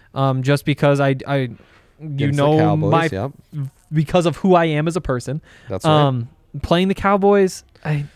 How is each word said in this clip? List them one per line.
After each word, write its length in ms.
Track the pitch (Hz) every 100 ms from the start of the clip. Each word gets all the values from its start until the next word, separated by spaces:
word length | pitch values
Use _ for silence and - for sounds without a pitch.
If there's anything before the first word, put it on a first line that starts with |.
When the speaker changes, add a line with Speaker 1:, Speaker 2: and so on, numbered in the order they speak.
| _
Speaker 1:
um, 300 | - 135 131
just 220 | 131 143 -
because 340 | 143 147 143
I, 160 | 139 135 -
I, 120 | 139
you 200 | 127 - _ _ _ _
Speaker 2:
Against 380 | 156 139 143 143
the 60 | 147
Speaker 1:
know, 140 | 156
Speaker 2:
Cowboys, 320 | 156 156 151
Speaker 1:
my, 180 | 165 165
Speaker 2:
yep. 200 | 95 135 - _ 151 135 _ -
Speaker 1:
because 360 | 151 147 180 165
of 100 | 143
who 160 | 196
I 120 | 175 165
am 220 | 151 165
as 80 | 170
a 60 |
person. 400 | - 123 127 151 - - -
Speaker 2:
That's 160 | 92
right. 80 | 160
Speaker 1:
Um, 380 | 151 143 127 123 _ _ 147
playing 280 | - 170 190
the 40 | 190
Cowboys, 680 | 196 202 202 202 185 - _ _
I 220 | 156 147 147